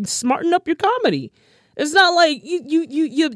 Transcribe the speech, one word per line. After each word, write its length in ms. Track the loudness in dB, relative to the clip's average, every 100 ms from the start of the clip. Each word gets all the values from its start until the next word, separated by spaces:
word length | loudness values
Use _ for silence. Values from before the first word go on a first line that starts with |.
Smarten 480 | -6 -4 -2 -2 0
up 140 | 0 0
your 100 | -2
comedy. 560 | 0 0 0 -2 -4 _ _ _ _ -6
It's 160 | 0
not 220 | 4 4
like 280 | 6 2 2
you, 180 | -6 -6 -2
you, 200 | -2 -2
you, 160 | -2
you, 260 | -2 0 -2